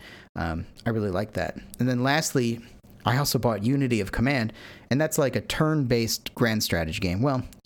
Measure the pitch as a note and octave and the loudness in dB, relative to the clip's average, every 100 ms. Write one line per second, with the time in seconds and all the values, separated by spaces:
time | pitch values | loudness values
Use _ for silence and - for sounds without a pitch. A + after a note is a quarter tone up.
0 | - - - - E2+ D#2+ F2 - A#2 A2+ | -10 -20 -14 -6 -4 -4 -8 -8 -2 0
1 | G#2 F2+ A2 - D#2+ - - - B2 B2 | 0 -2 -4 -4 -6 -8 -10 -2 0 2
2 | C3 D3+ D#3 C#3 A#2+ A2+ - - - - | 2 2 2 0 0 -2 -8 -20 -20 -4
3 | G#2+ B2 C#3+ B2 A#2+ G#2 A2+ C#3 C3 A2+ | 0 2 2 2 0 0 2 2 2 0
4 | F#2+ - B2 C#3 G#2+ - - - - C3 | 0 0 2 2 -2 -6 -18 -12 -2 0
5 | D#3 - C3+ A2 - - D#3 D#3 B2+ A#2+ | 2 2 2 0 -2 0 2 4 2 2
6 | A2 - - - A#2 A2 - E2+ D#2+ - | 0 -2 -6 0 2 2 0 0 -2 -2
7 | F#2 F#2 C#3 C3 - - | -2 0 0 0 -4 -10